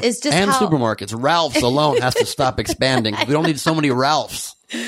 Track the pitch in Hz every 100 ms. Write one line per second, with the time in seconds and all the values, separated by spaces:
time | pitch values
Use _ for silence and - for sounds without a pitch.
0 | 240 233 294 185 202 262 202 151 117 107
1 | 98 113 135 170 160 117 123 135 151 -
2 | 127 - - - 131 - 110 - 131 127
3 | 110 104 107 147 165 143 - 160 147 123
4 | 135 151 113 - - - _ 233